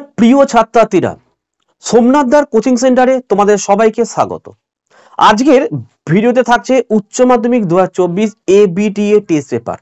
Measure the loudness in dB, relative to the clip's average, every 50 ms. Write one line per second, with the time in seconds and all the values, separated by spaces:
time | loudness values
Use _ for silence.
0 | 0 -4 _ 0 2 2 4 2 2 2 2 0 0 2 2 0 0 2 0 -2
1 | -4 -4 -8 -10 _ _ _ _ _ _ _ _ _ _ _ _ -8 -2 0 2
2 | 2 4 2 2 2 2 2 0 0 0 -2 -2 0 0 -2 0 0 0 2 2
3 | 2 0 0 -2 -2 _ -2 0 2 0 0 0 0 -2 0 0 0 0 0 -2
4 | -6 -4 -4 -6 -6 -4 -6 -12 -14 -20 -20 _ _ _ _ _ _ _ _ _
5 | _ _ _ 0 2 2 2 2 2 2 2 2 0 -2 -8 -10 -12 -14 _ _
6 | _ -2 -2 0 0 0 0 0 0 0 -2 -2 0 -2 -2 -2 -2 -2 -4 -4
7 | -4 _ -2 0 2 2 2 0 0 -2 -2 -2 -2 0 0 0 0 -2 -2 -4
8 | -4 -2 -2 -2 -4 -4 -6 _ _ 0 2 2 2 2 0 -2 -4 -4 -2 -4
9 | -2 0 0 0 0 0 -4 -4 -4 -4 -8 -8 -6 -8 -12 -12